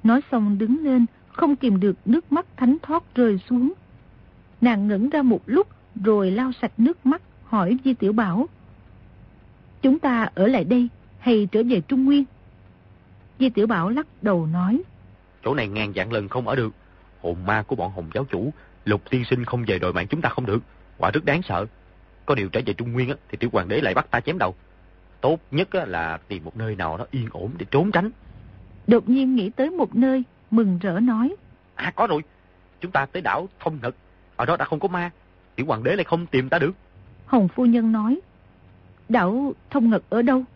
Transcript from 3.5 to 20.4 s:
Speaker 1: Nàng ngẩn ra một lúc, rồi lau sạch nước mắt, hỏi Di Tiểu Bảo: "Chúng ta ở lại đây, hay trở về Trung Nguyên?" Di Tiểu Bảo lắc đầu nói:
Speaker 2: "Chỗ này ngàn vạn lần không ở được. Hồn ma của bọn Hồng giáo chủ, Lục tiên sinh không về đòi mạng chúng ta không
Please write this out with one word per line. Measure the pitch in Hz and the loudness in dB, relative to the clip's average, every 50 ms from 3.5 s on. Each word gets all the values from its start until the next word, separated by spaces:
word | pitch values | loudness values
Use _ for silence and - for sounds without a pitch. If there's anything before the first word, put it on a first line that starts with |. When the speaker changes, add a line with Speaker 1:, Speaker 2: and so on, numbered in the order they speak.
| 247 247 247 285 381 - - - - - - - - - - - - - - - - - | 0 0 0 0 -2 -6 -16 -20 -20 -20 -20 -20 -20 -20 -20 -20 -20 -20 -20 -20 -2 2
Speaker 1:
Nàng | 233 247 226 202 196 | 2 2 4 2 0
ngẩn | 208 208 190 220 285 | 0 0 0 0 0
ra | 311 302 | 0 2
một | 277 254 220 - - | 2 2 2 2 0
lúc, | - 233 349 415 - - - _ _ - 214 190 | 0 0 0 0 0 -4 -20 _ _ -12 -2 2
rồi | 220 214 208 196 185 | 2 2 4 2 0
lau | 190 220 254 262 247 - | 0 0 -2 -4 -4 -4
sạch | - - - | -6 -8 0
nước | 226 226 285 349 - - | 2 2 2 2 0 0
mắt, | 254 302 349 - - - - - | 0 0 0 -4 -18 -20 -20 -8
hỏi | - 226 214 180 175 240 254 - | -4 0 0 2 2 0 0 0
Di | 269 254 | -2 -2
Tiểu | - - 190 214 | 0 0 0 2
Bảo: | 226 226 190 170 208 285 - - - - - - - - - - - - - - - - - - - - - - - - - - - | 2 0 0 0 -2 -2 -4 -8 -20 -20 -20 -20 -20 -20 -20 -20 -20 -20 -20 -20 -20 -20 -20 -20 -20 -20 -20 -20 -20 -20 -20 -14 0
"Chúng | - 269 262 330 | 2 2 2 4
ta | - 269 247 233 226 - - | 2 0 0 0 0 -2 0
ở | - 190 | 2 2
lại | 226 269 226 165 | 2 2 2 2
đây, | 156 247 247 247 240 - - - - - - | 2 2 2 2 0 -4 -14 -20 -20 -20 -4
hay | - 254 233 214 208 185 | 0 2 4 4 2 2
trở | - 214 233 | 2 0 2
về | 240 254 185 | 2 0 0
Trung | 156 - 277 254 262 | 0 0 0 2 4
Nguyên?" | 269 285 285 277 - - - - - - - - - - _ _ - - - _ _ - - - - _ - | 4 4 4 2 0 -6 -20 -20 -20 -20 -20 -20 -20 -20 _ _ -20 -20 -20 _ _ -20 -20 -20 -20 _ 0
Di | 254 262 | 0 0
Tiểu | - 202 202 | 2 2 0
Bảo | 226 233 175 165 190 | 2 2 0 0 0
lắc | 233 285 311 - - - | -2 -2 -4 -6 -12 -4
đầu | - 208 190 170 160 | -2 0 0 0 0
nói: | 156 160 175 180 190 226 302 370 - - - - - - - _ _ _ _ - | 0 -2 0 0 2 0 0 -2 -4 -16 -20 -20 -20 -20 -20 _ _ _ _ -4
Speaker 2:
"Chỗ | 113 135 | -4 -2
này | 147 113 | -2 -4
ngàn | 101 101 107 107 101 95 | -4 -4 -4 -6 -4 -4
vạn | 98 92 113 | -6 -4 -4
lần | 117 110 104 95 | -4 -4 -4 -4
không | - 123 120 | -6 -6 -4
ở | 107 123 | -2 -2
được. | 135 117 110 - - - - - - - - - - | -2 -2 -4 -6 -12 -20 -20 -20 -20 -20 -20 -20 -10
Hồn | - 85 85 87 90 | -8 -8 -6 -6 -2
ma | 95 107 110 104 | -2 -2 -2 -2
của | - - | -4 -6
bọn | 120 87 92 | -6 -6 -8
Hồng | 98 95 85 80 - | -8 -10 -12 -8 -6
giáo | 113 139 | -6 -6
chủ, | 135 - 87 104 143 156 - - - - - - | -4 -4 -4 -4 -6 -8 -10 -20 -20 -20 -10 -2
Lục | 104 104 101 - - | -2 -2 -2 -2 -4
tiên | - 127 120 | -4 -4 0
sinh | - 131 123 120 | -2 -2 -2 -2
không | - - 123 117 | -4 -4 -4 -2
về | 101 98 90 | -2 -2 -2
đòi | 90 90 85 | -2 -2 -2
mạng | 90 - | -2 -4
chúng | 104 - 156 | -2 -4 -2
ta | 160 120 | -2 -4
không | - - | -4 -4